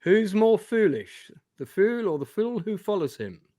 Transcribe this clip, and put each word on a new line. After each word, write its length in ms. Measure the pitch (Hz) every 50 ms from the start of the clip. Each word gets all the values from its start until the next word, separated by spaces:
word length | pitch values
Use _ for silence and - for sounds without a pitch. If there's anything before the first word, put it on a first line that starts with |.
Who's 340 | - 170 185 214 226 208 185
more 240 | 214 220 226 226 202
foolish, 720 | 214 - - 226 214 190 139 113 101 - - - - - - - _ _ _ _
the 80 | 135
fool 420 | 123 - - 196 214 240 240 233 196
or 100 | 160 147
the 60 | 139
fool 360 | - - - 214 233 240 220
who 180 | 170 214 214 185
follows 380 | - - 208 202 160 135 -
him? 240 | - 113 98 90 80 _ _ _